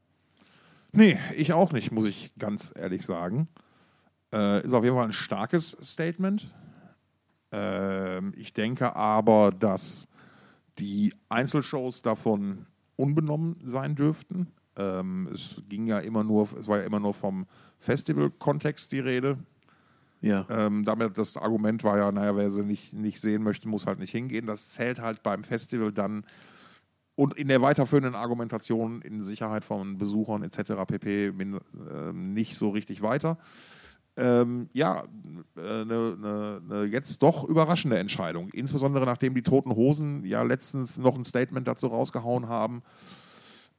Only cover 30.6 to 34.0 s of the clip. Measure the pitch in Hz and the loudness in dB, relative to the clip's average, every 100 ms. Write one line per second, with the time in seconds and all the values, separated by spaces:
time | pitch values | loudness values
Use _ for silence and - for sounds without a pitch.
30.6 | 101 98 95 101 104 101 101 95 98 98 | -4 -4 -4 -4 -2 0 -2 -4 -6 -8
31.6 | - - 78 73 80 87 92 104 110 - | -12 -16 -12 -8 -8 -6 -4 -2 -4 -2
32.6 | 104 104 - 87 107 139 156 165 - - | -2 -2 -6 -6 -2 0 0 -4 -8 -20
33.6 | - - - - | -20 -20 -20 -20